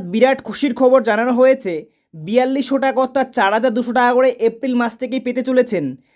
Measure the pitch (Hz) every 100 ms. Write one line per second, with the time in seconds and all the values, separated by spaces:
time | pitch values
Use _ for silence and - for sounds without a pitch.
0 | 180 208 254 269 - 208 285 240 254 262
1 | 233 214 240 240 262 262 202 160 151 _
2 | _ 160 156 233 254 269 269 269 269 233
3 | 262 262 262 - 196 214 254 226 240 247
4 | 240 247 262 247 226 226 269 240 233 226
5 | 254 254 247 247 254 254 247 190 143 131
6 | _